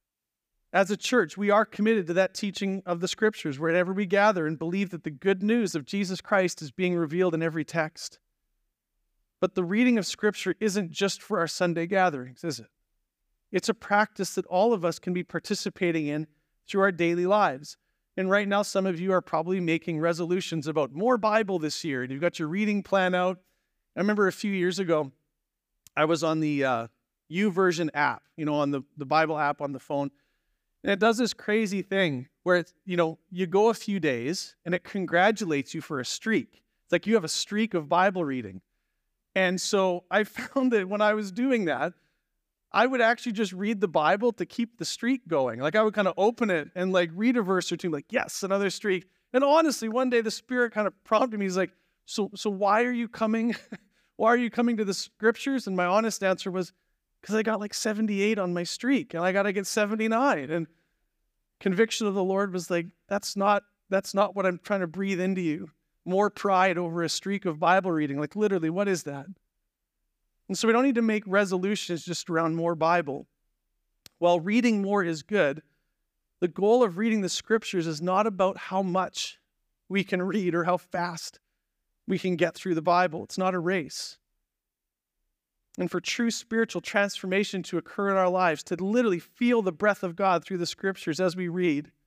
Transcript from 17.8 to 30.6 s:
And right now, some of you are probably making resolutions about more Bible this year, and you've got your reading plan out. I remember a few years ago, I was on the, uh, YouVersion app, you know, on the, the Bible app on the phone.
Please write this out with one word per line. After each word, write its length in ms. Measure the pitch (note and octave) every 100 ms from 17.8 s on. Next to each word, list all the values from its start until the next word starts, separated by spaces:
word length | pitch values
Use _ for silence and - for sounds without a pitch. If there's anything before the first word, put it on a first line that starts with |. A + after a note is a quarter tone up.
| _ _ _ -
And 120 | F#3
right 180 | G3+ G3+
now, 140 | G3+
some 240 | G3+ G3 F#3+
of 140 | E3+
you 140 | F#3
are 80 | F#3
probably 400 | - D#3 E3 F#3+
making 380 | E3+ E3 - D#3
resolutions 680 | E3 E3 E3+ F#3 - D#3+ D3
about 260 | D#3 C3+
more 240 | C#3+ A3+ B3
Bible 420 | G#3+ G#3+ G3+ F#3
this 260 | D3+ - E3
year, 160 | C3
and 100 | B2+
you've 100 | C3+
got 180 | F3 -
your 80 | D#3
reading 360 | F#3+ G#3+ G3+
plan 320 | - G3 F#3 F3+
out. 240 | F3+ F#3 _ _ _ _ _ -
I 40 |
remember 280 | G3 G#3+ F#3+
a 60 |
few 180 | - G#3
years 280 | G3 F3 F3+
ago, 320 | F3+ D#3 C3+ - _ _ _ _ _ _ - -
I 80 | D#3
was 180 | E3
on 180 | D#3+ D#3
the, 240 | D3+ C#3+ C3+
uh, 220 | A#2+ A#2 _ _ _ -
YouVersion 580 | E3 G#3 F3 F#3 E3 D#3+
app, 300 | C#3+ C#3 A2+ - -
you 100 | D3
know, 100 | D3
on 160 | C#3+
the, 100 | C#3 C3 -
the 80 | C3+
Bible 320 | D#3 D#3 D3+
app 240 | D3 D3
on 100 | C#3+
the 80 | C3
phone. 320 | - C#3+ C#3+ - _ _ _ _